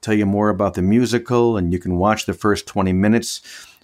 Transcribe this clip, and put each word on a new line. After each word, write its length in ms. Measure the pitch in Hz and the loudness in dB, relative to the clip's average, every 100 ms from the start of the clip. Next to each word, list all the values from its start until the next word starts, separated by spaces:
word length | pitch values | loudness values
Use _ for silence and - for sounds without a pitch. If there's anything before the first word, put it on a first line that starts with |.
tell 120 | - | -2
you 120 | 107 101 | 0 2
more 240 | 101 104 | 2 0
about 240 | 98 98 | 0 -2
the 80 | 92 | 0
musical, 760 | 92 113 120 117 117 123 120 107 | 2 2 2 -2 0 2 2 0
and 140 | 87 | -2
you 80 | 87 | -4
can 180 | 92 87 | -2 0
watch 280 | 98 107 - | 0 0 -4
the 80 | |
first 320 | 92 107 98 - | -4 0 -2 -4
twenty 260 | 101 95 | -4 0
minutes 720 | 92 104 113 117 - - - - - | 2 2 2 -2 -12 -14 -20 -20 -20